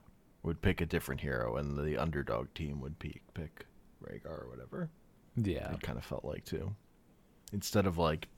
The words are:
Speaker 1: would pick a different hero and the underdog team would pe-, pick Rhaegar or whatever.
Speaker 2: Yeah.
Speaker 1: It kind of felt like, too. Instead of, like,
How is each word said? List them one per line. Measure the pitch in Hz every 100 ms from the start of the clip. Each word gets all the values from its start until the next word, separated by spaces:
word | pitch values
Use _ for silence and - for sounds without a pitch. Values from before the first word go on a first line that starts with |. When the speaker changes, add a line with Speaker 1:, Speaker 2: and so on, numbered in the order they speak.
| - - - -
Speaker 1:
would | 82 80
pick | 101 90
a | 82
different | 82 - 69
hero | 80 62 58 62
and | 71 71
the | 76 73
underdog | 80 73 65 58 -
team | - 76 71
would | 65 80
pe-, | 76 - -
pick | - 80 - - - - -
Rhaegar | - - - 80
or | 62
whatever. | 60 62 143 160 - - - - -
Speaker 2:
Yeah. | 101 76 92
Speaker 1:
It | 90
kind | - 62
of |
felt | - -
like, | - -
too. | - - 98 104 - - - - - - -
Instead | 101 - 107 98
of, | 85
like, | 80 78 -